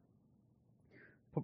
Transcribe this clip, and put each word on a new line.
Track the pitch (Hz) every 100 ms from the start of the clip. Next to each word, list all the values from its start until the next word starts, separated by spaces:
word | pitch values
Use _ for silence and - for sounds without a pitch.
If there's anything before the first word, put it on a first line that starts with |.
| - - - - - - - - - - - - -
P-, | 160